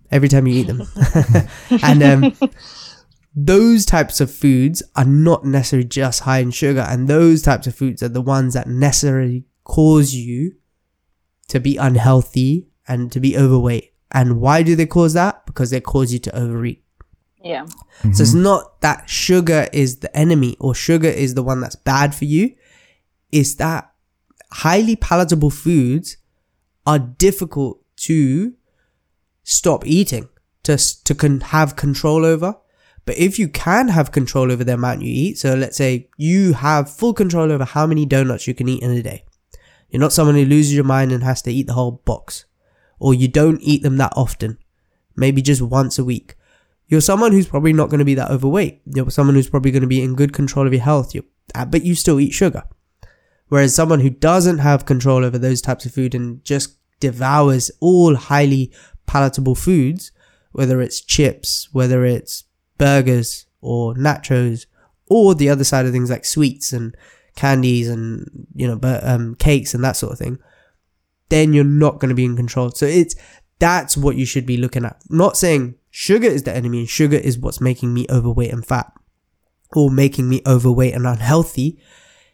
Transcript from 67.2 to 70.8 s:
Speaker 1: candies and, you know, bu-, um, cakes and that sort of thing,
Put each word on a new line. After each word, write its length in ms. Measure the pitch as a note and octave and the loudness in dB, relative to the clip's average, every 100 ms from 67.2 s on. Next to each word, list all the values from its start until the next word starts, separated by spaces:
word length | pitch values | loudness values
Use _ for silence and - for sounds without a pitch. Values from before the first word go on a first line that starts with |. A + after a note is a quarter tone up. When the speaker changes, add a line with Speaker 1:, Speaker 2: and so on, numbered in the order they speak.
| _ - | _ -4
Speaker 1:
candies 540 | C#3 C3 B2+ A#2+ A#2 | 0 2 2 0 -2
and, 380 | A#2 A2+ A2+ - - - C#3 | -6 -8 -10 -14 -20 -18 -8
you 120 | B2+ | -6
know, 80 | A2+ | -4
bu-, 220 | B2+ B2 | -4 -4
um, 320 | B2+ B2 A#2 A#2+ | -2 -2 -4 -2
cakes 380 | D3+ C#3+ C3+ | 2 2 0
and 100 | B2 | -4
that 120 | C3 - | -4 -4
sort 140 | - | -8
of 60 | B2+ | -8
thing, 180 | - C3 _ _ _ _ | -10 -10 _ _ _ _